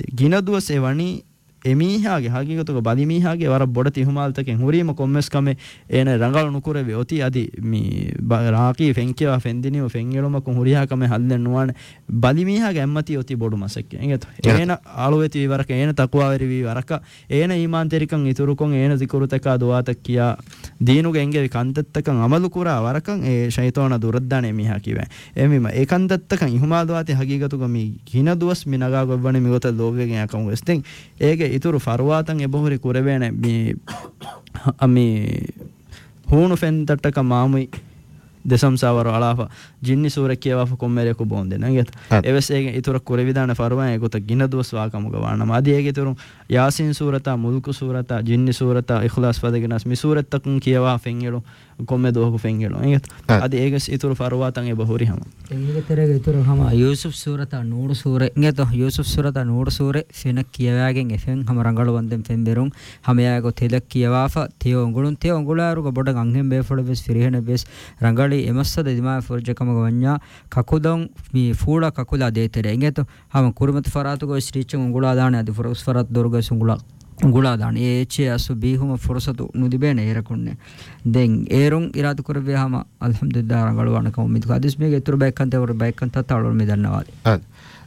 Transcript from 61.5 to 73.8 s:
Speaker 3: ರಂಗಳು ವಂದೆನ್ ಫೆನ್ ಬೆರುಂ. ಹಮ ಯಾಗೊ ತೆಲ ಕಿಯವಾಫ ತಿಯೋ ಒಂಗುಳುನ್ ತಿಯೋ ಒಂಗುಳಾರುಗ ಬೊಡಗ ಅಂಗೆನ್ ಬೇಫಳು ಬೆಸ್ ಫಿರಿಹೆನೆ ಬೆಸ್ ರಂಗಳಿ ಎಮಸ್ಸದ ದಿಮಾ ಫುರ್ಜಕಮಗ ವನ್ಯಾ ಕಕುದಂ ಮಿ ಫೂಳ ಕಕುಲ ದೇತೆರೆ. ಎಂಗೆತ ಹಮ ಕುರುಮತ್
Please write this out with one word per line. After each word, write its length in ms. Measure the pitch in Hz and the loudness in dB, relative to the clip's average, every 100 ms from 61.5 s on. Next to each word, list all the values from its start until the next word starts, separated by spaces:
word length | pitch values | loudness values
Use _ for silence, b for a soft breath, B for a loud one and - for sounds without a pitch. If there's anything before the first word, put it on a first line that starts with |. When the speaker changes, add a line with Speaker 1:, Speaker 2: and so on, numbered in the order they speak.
| 123 | 0
Speaker 3:
ರಂಗಳು 320 | 113 113 120 | 2 2 2
ವಂದೆನ್ 300 | 117 113 113 | 0 -2 -4
ಫೆನ್ 200 | 107 117 | -2 0
ಬೆರುಂ. 280 | 113 113 135 - B B | 2 2 0 -4 B B
ಹಮ 160 | - 123 | 0 2
ಯಾಗೊ 300 | 123 120 117 | 4 2 -2
ತೆಲ 280 | - 120 123 | 0 0 0
ಕಿಯವಾಫ 600 | - 131 120 127 135 160 | -2 0 2 2 0 -2
ತಿಯೋ 440 | 143 - 123 123 | -6 -4 0 0
ಒಂಗುಳುನ್ 340 | 120 117 147 147 | 0 0 -2 -2
ತಿಯೋ 200 | 165 165 | -2 0
ಒಂಗುಳಾರುಗ 520 | 147 160 170 160 143 | 0 0 0 0 -2
ಬೊಡಗ 280 | 127 135 123 | -2 0 0
ಅಂಗೆನ್ 340 | 117 131 135 | 0 0 2
ಬೇಫಳು 320 | 131 123 135 | 0 0 -2
ಬೆಸ್ 220 | 123 123 | -2 -4
ಫಿರಿಹೆನೆ 360 | - 117 127 123 | 0 2 2 2
ಬೆಸ್ 260 | 117 123 - B B B | 0 -2 -4 B B B
ರಂಗಳಿ 340 | 113 117 139 139 | 0 2 2 2
ಎಮಸ್ಸದ 500 | 117 127 135 170 143 | 0 0 0 -2 -2
ದಿಮಾ 340 | 120 127 131 | 0 -2 -4
ಫುರ್ಜಕಮಗ 560 | 117 120 120 117 123 117 | -4 -6 -4 -4 0 2
ವನ್ಯಾ 400 | 113 120 131 147 B B B | 2 2 2 0 B B B
ಕಕುದಂ 600 | 131 - 156 156 165 165 - - | -2 0 2 2 -2 -4 -12 -4
ಮಿ 180 | 131 120 | 0 0
ಫೂಳ 360 | 113 - 160 160 | 0 2 2 0
ಕಕುಲ 400 | - 120 143 123 | -2 -4 -2 0
ದೇತೆರೆ. 440 | 113 113 117 104 | 0 -2 -2 -2
ಎಂಗೆತ 280 | 117 147 143 135 B B | 0 0 0 -6 B B
ಹಮ 160 | 135 127 | 2 2
ಕುರುಮತ್ 380 | - 139 143 | 2 0 0